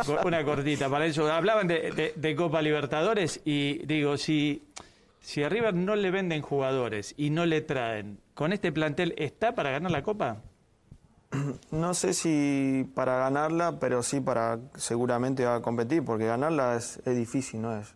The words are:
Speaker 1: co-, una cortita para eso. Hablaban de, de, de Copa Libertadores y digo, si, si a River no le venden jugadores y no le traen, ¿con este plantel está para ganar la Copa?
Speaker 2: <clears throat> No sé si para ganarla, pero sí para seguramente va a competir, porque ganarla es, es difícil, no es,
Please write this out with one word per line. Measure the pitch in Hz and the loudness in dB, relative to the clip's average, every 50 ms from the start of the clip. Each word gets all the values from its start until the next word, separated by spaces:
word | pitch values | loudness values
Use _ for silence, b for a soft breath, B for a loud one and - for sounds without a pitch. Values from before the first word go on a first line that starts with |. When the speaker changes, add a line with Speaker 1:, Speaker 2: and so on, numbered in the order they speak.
| - | 0
Speaker 1:
co-, | 143 147 156 175 | 0 0 2 2
una | 180 165 165 147 | 2 2 0 0
cortita | 139 147 139 139 147 147 135 143 135 | 0 0 0 0 0 0 0 0 0
para | 135 143 156 | 0 0 0
eso. | 170 147 156 156 151 | 0 0 2 2 2
Hablaban | 160 165 165 208 226 214 196 170 | 2 2 2 2 2 2 2 2
de, | 170 160 - - | 0 0 -2 -2
de, | 151 147 156 165 - | -2 -2 -2 -2 -2
de | 160 139 156 151 | -2 -2 -2 0
Copa | 139 175 170 147 165 | 0 0 0 0 0
Libertadores | 151 151 151 151 143 131 151 151 165 208 226 214 180 143 - - - | 2 2 0 0 0 0 0 0 2 2 2 2 0 -2 -4 -4 -4
y | 156 147 143 143 143 143 - - | -2 0 0 0 0 -2 -4 -4
digo, | 143 156 156 143 143 143 139 | -2 0 0 2 2 0 0
si, | - - 156 151 147 151 143 156 - - - B B B B B B B B B | 0 0 0 2 2 0 -2 -4 -8 -14 -20 B B B B B B B B B
si | - - - - 143 | -14 -8 -4 -2 0
a | 151 | 0
River | 185 233 233 220 190 | 0 2 2 2 2
no | 170 180 190 214 | 2 0 0 0
le | 208 202 185 | 2 2 2
venden | 180 196 190 175 160 151 139 | 0 0 0 0 -2 -2 -2
jugadores | - 143 139 135 131 135 131 123 113 110 104 101 - - - | -2 0 0 2 2 2 0 0 0 -2 -4 -6 -6 -6 -4
y | 147 147 | -2 0
no | 151 165 170 170 | 0 2 2 2
le | 160 156 | 2 0
traen, | 151 - 147 131 120 113 113 107 101 104 101 - - _ - | 0 -2 -2 -2 -2 -2 -2 -4 -6 -8 -12 -14 -18 _ -6
¿con | - 143 160 202 | -2 -2 0 0
este | 196 - 175 | 0 -2 -2
plantel | 156 160 156 151 143 180 180 170 - - | 0 0 0 0 0 0 -2 -2 -2 -2
está | 156 135 - - 220 226 254 | -4 -6 -4 -2 -2 0 0
para | - 160 139 | 0 -2 -2
ganar | 131 143 170 185 | -2 -2 -2 -2
la | 165 143 139 | -2 -2 -2
Copa? | - 214 214 - 123 110 107 - - - _ _ _ _ _ _ - - - _ - _ _ _ - | -2 -2 -2 -2 -4 -4 -6 -10 -18 -20 _ _ _ _ _ _ -20 -20 -20 _ -20 _ _ _ -8
Speaker 2:
<clears throat> | - 135 143 143 127 - - - | -6 -4 -4 -4 -6 -8 -10 -6
No | - 156 165 175 180 | -4 -2 0 0 0
sé | - - 180 180 | 0 0 0 0
si | - - 165 156 147 143 143 143 139 135 135 135 135 131 - - | 0 2 2 2 4 2 2 2 2 2 2 2 0 0 -2 -2
para | - 131 127 127 127 | 0 2 2 4 4
ganarla, | 131 135 139 143 151 160 165 170 170 170 151 147 | 2 2 2 2 2 2 2 2 2 0 0 0
pero | 170 127 123 123 117 | 0 2 2 2 0
sí | - - 139 | 0 0 0
para | 131 135 123 117 113 117 117 117 123 - - | 2 2 2 2 2 2 0 -2 -4 -10 -12
seguramente | - - - 113 120 123 123 123 120 123 131 139 131 123 | -8 -4 -2 0 2 2 2 2 2 2 0 0 2 2
va | 120 120 | 2 2
a | 117 | 2
competir, | - 120 117 117 117 117 160 165 131 | 0 0 0 0 0 0 0 0 0
porque | 120 113 107 110 110 | 0 0 0 0 0
ganarla | 113 120 139 160 165 147 131 123 120 117 | 0 2 0 0 2 2 2 2 0 0
es, | 107 - - - - | -2 -6 -10 -6 -2
es | 131 123 123 | 0 0 0
difícil, | 117 113 - 139 127 - - 110 110 | 0 -2 -2 -4 -4 -4 -6 -6 -6
no | 117 113 104 | -4 -4 -6
es, | 107 - - | -8 -10 -16